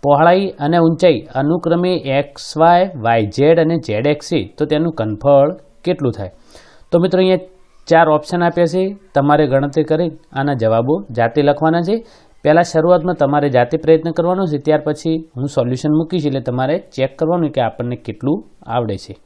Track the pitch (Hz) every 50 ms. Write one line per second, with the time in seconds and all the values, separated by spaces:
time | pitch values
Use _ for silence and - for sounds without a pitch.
0 | - 185 190 - 160 170 175 185 202 190 - - 147 147 165 175 165 160 165 143
1 | - 180 156 110 104 - - 131 139 147 165 180 - 165 165 175 180 180 185 165
2 | 131 135 135 139 143 143 - - - - - 151 160 170 175 175 185 196 180 143
3 | 107 113 117 117 110 104 101 - 139 151 165 165 160 156 170 165 - - 107 104
4 | 123 147 147 147 - - 180 160 95 92 - - 151 147 151 151 160 170 160 -
5 | 110 107 107 104 - 139 143 139 139 147 180 190 - _ _ _ - 170 180 180
6 | 156 127 113 - 101 92 - _ _ _ - - - _ _ - - _ - 175
7 | 170 185 180 185 185 185 185 180 185 - - _ - _ _ _ - - 165 165
8 | 170 156 151 151 151 - - 175 175 170 170 175 175 165 147 185 185 190 202 196
9 | _ _ _ 143 139 143 147 147 156 139 131 135 139 143 139 165 156 156 156 139
10 | 175 165 151 - _ _ - 135 135 143 143 127 110 110 110 113 120 127 151 190
11 | 202 - 120 113 117 117 - 151 143 143 143 143 156 160 160 170 170 165 208 226
12 | 226 - _ - _ _ _ _ _ 147 151 165 175 170 - 160 156 170 180 175
13 | 156 180 180 - 147 139 143 147 143 143 127 123 120 123 - 160 - 156 165 160
14 | 160 170 156 165 170 170 180 180 196 170 151 143 139 151 151 151 151 156 151 151
15 | - 165 160 160 160 - _ 123 131 143 - - 123 123 127 127 - 151 151 156
16 | 165 156 180 185 143 147 135 135 123 - 123 127 131 131 151 185 - - _ -
17 | 131 135 - - 165 160 170 180 165 147 - - 123 110 107 - 120 120 123 120
18 | - - 110 - - 135 151 202 208 - _ _ - - 113 123 120 107 101 92
19 | - - - - _